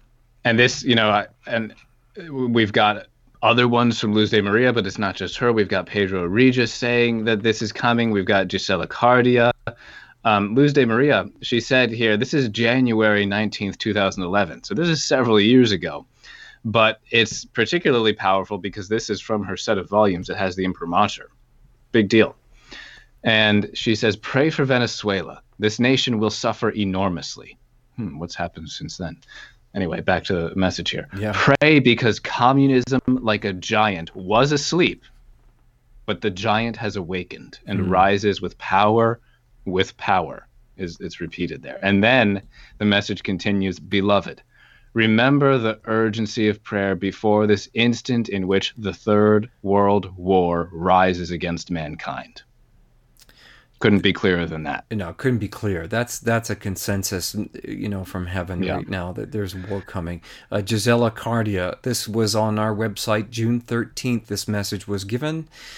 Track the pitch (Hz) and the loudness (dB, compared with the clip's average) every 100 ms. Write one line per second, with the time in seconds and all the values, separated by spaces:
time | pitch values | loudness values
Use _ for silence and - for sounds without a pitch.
0 | _ _ _ _ 120 113 123 - 131 117 | _ _ _ _ 0 4 4 2 0 2
1 | 107 101 - _ - 117 107 - _ _ | 4 2 -2 _ -6 -6 -6 -12 _ _
2 | _ 202 170 135 123 117 104 110 107 104 | _ -18 -10 -4 0 0 2 2 2 0
3 | - _ _ - 113 120 123 120 120 107 | -8 _ _ -2 2 4 2 2 2 0
4 | 110 107 107 110 101 110 127 117 95 - | 0 2 2 2 2 2 2 0 -2 -4
5 | 98 - 92 - 123 110 98 95 85 104 | -6 -6 -8 -2 0 2 0 -2 -2 -2
6 | 95 92 87 104 131 127 113 - 120 120 | -2 -2 0 4 4 4 -2 -2 0 2
7 | 120 113 110 107 113 107 107 - 120 117 | 2 0 0 0 0 0 -4 -2 0 2
8 | 113 101 92 101 92 98 - 90 - - | 2 0 2 2 2 -4 -2 -2 -2 0
9 | 120 123 123 120 120 - - - - - | 4 6 4 4 2 0 -8 -14 -20 -20
10 | - _ 113 104 101 123 147 139 120 113 | -20 _ 0 2 2 2 2 4 2 2
11 | 147 107 90 - - 120 - 131 120 113 | 2 2 -2 -10 -4 -4 2 2 2 2
12 | 113 104 131 156 120 110 117 127 123 110 | 0 2 0 0 0 0 0 2 2 2
13 | 107 104 101 101 107 - 101 - 110 104 | 4 2 0 0 -2 -4 -8 -4 -2 0
14 | 95 95 87 101 90 - - 104 170 151 | 0 -2 -2 0 0 -4 -8 -2 0 0
15 | - 135 120 107 104 127 117 92 82 73 | 0 0 4 4 6 6 6 2 -4 -10
16 | - _ - - - - 113 113 110 - | -16 _ -20 -20 -20 -12 -2 2 2 0
17 | - 117 104 - - - 110 170 165 120 | -2 0 0 -4 -8 -2 0 0 2 2
18 | 110 104 95 95 90 98 98 104 92 107 | 2 0 2 0 0 -8 -8 -10 -4 -4
19 | - 101 - 107 95 92 - 98 82 104 | -4 -6 -4 -4 -4 -6 -2 -2 0 2
20 | 104 87 92 90 95 90 92 90 85 90 | 4 2 -4 -4 -4 -2 -4 -4 -2 0
21 | 104 - - _ _ _ _ _ _ 117 | 0 -2 -16 _ _ _ _ _ _ 0
22 | 101 113 101 - _ _ - - - - | 4 4 4 0 _ _ -20 -20 -20 -20
23 | _ _ 113 110 107 104 101 - 117 107 | _ _ 0 4 4 2 0 -4 -2 0
24 | 113 101 - 135 160 156 135 127 117 - | 0 -2 -2 0 0 0 0 0 0 -4
25 | 104 95 - - _ - 107 104 123 131 | -2 -2 -4 -14 _ -2 -2 2 2 2
26 | 131 110 107 - 117 107 110 107 98 92 | 0 0 -2 -2 -4 -2 -4 -2 -2 0
27 | 98 80 - - - - _ _ _ - | -2 -2 -10 -14 -18 -20 _ _ _ -12
28 | 95 71 85 - 85 - 80 - 73 - | -10 -10 -12 -8 -8 -10 -16 -14 -14 -10
29 | 87 87 _ - - _ _ 101 87 - | -12 -12 _ -20 -20 _ _ -6 -6 -4
30 | - 90 - 90 80 95 92 85 87 - | 0 0 0 -4 -2 0 0 0 -6 -6
31 | - 95 107 101 - 139 151 151 120 117 | -8 -8 -4 0 2 4 6 6 6 4
32 | 120 98 - - 123 135 139 131 123 131 | 2 0 -4 2 4 4 4 4 2 -2
33 | - 127 110 107 104 90 - 107 107 87 | 0 0 0 -2 -2 -6 -2 2 2 0
34 | 82 101 92 110 143 147 - 165 143 - | -8 -10 0 4 4 2 0 0 0 -2
35 | _ - - - _ _ _ _ _ - | _ -20 -20 -20 _ _ _ _ _ -14
36 | - 95 107 92 110 107 117 110 110 98 | -8 -6 -6 -4 -2 0 -2 -6 -8 -6
37 | 85 92 90 - - - - 98 95 92 | -6 -8 -8 -14 -20 -18 -8 -4 0 4
38 | 98 101 104 92 90 - - 95 107 113 | 4 4 0 -2 -6 -10 -2 2 4 4
39 | 117 117 _ _ _ _ 98 92 92 - | 2 -2 _ _ _ _ -4 -2 -2 -4
40 | - 92 80 - - _ _ - 90 82 | 0 0 0 -10 -20 _ _ -10 -10 -10
41 | 90 - 82 - 82 - - - 98 101 | -12 -10 -10 -6 -8 -8 -14 -4 2 4
42 | 110 127 104 98 - - - - 104 101 | 4 4 4 0 -8 -20 -18 -4 0 0
43 | 104 101 - 90 107 101 95 87 90 101 | -2 -6 -6 -4 -2 -2 -2 -6 -4 0
44 | 101 101 - - _ _ _ _ _ 113 | 2 2 0 -14 _ _ _ _ _ 0
45 | 110 110 131 143 139 135 110 107 - 110 | 2 4 4 4 4 2 0 -4 -2 0
46 | 110 107 104 - 107 104 - 104 98 87 | 0 -2 -4 0 0 0 -4 -2 -2 -2
47 | 98 - 110 104 107 101 - 113 120 113 | -4 -2 2 4 4 2 0 0 2 0
48 | - 120 104 98 92 98 - - 101 - | -2 -2 -2 -4 0 0 0 -6 -8 -6
49 | 110 104 107 107 117 _ 98 101 101 101 | 2 4 6 4 0 _ 0 2 4 2
50 | 95 92 90 92 87 85 85 85 90 92 | -2 -6 2 4 4 0 -4 -4 2 4
51 | 92 87 85 85 85 82 - 85 76 78 | 4 0 -4 -6 -6 -6 -6 -8 -8 -10
52 | - - - - _ _ _ _ _ _ | -10 -12 -14 -20 _ _ _ _ _ _
53 | _ _ _ _ - - _ - 110 101 | _ _ _ _ -20 -20 _ 0 4 4
54 | 98 - 98 87 82 78 73 67 - 107 | 2 0 0 0 -2 -6 -8 -10 -8 -8
55 | 87 - 131 120 101 - 107 85 82 117 | -8 -4 -2 -2 -4 -6 -4 -4 -4 -4
56 | 120 - 117 117 113 101 101 92 - 98 | -4 -6 -2 -2 -2 -8 -8 -8 -4 -4
57 | - 92 - 104 - - 107 101 104 98 | -4 -6 -6 -8 -8 -10 -12 -8 -6 -8
58 | 92 92 90 92 90 90 92 87 87 92 | -8 -8 -6 -6 -6 -6 -4 -6 -6 -8
59 | 87 90 107 107 95 92 95 98 - 95 | -6 -10 -8 -6 -8 -8 -8 -8 -8 -8
60 | 85 85 - - - 104 95 110 113 120 | -8 -10 -14 -20 -8 -6 -2 -2 2 2
61 | 120 117 117 117 107 95 90 - 127 113 | 0 -2 -4 -2 -2 -2 -4 -6 -6 -6
62 | - 110 107 110 110 107 110 104 113 98 | -4 -2 0 0 0 0 -2 -2 -4 -4
63 | - 107 101 113 113 120 - 117 104 - | -2 -2 -2 -4 -2 -2 -2 -6 -6 -6
64 | 127 117 - 101 - 104 101 101 - 101 | -4 -4 -4 -8 -4 -4 -4 -8 -6 -8
65 | 98 120 151 160 156 - - | -6 -6 -4 -6 -10 -18 -20